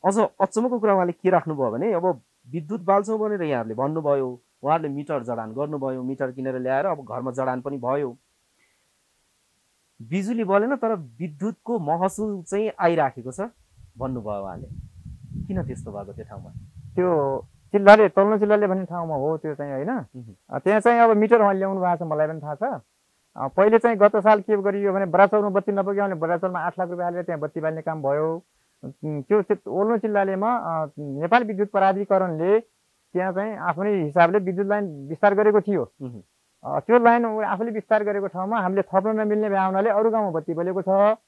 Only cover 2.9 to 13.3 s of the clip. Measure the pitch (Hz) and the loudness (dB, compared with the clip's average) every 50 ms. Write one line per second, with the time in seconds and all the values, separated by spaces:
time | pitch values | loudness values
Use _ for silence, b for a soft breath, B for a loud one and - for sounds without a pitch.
2.9 | 196 202 202 214 220 214 214 214 208 196 170 151 139 120 113 110 110 117 131 143 | 2 2 2 0 -4 -2 -2 -2 -2 -2 -2 -2 -2 -2 -2 -4 -4 -2 -2 -2
3.9 | 156 160 151 147 143 139 131 127 123 123 _ _ _ _ - 143 156 165 156 147 | -2 -2 0 0 0 0 0 -4 -6 -12 _ _ _ _ -2 0 0 0 -2 -4
4.9 | 139 143 147 147 156 135 117 120 120 117 113 110 110 131 147 147 151 143 135 135 | -6 -8 -6 -4 -6 -6 -4 -4 -6 -6 -6 -8 -6 -6 -6 -4 -4 -6 -6 -6
5.9 | 131 127 127 127 135 - 139 127 127 135 131 135 127 127 127 127 135 139 170 196 | -6 -6 -6 -8 -4 -4 -6 -6 -6 -6 -6 -6 -6 -4 -2 -2 0 0 0 -2
6.9 | 165 147 131 113 117 123 123 131 123 135 131 131 127 127 123 139 139 135 120 127 | -4 -4 -8 -10 -10 -6 -6 -6 -4 -2 -2 -2 -2 -4 -6 -8 -8 -6 -4 -2
7.9 | 135 147 143 127 120 _ _ _ _ _ _ _ _ _ _ _ _ _ _ _ | -2 -2 -2 -4 -8 _ _ _ _ _ _ _ _ _ _ _ _ _ _ _
8.9 | _ _ _ _ _ _ _ _ _ _ _ _ _ _ _ _ _ _ _ _ | _ _ _ _ _ _ _ _ _ _ _ _ _ _ _ _ _ _ _ _
9.9 | _ _ 117 113 156 196 190 214 240 233 220 185 196 202 214 247 285 247 - 226 | _ _ -12 -6 -6 -4 -4 -4 -4 -4 0 2 2 2 2 2 -2 -2 -2 -2
10.9 | 226 185 151 120 113 120 165 160 151 139 180 220 190 _ _ - 240 220 160 143 | -2 -4 -6 -16 -10 -10 -10 -10 -8 -6 -6 -6 -6 _ _ -4 -4 -4 0 -2
11.9 | 160 170 185 196 - - 214 214 202 190 165 - 190 202 220 214 - - 185 170 | 0 0 0 -2 -2 -4 -6 -6 -6 -8 -8 -6 -4 -2 -2 -4 -4 0 0 2
12.9 | 170 160 147 131 - 131 113 127 | 2 2 0 0 -2 -8 -12 -12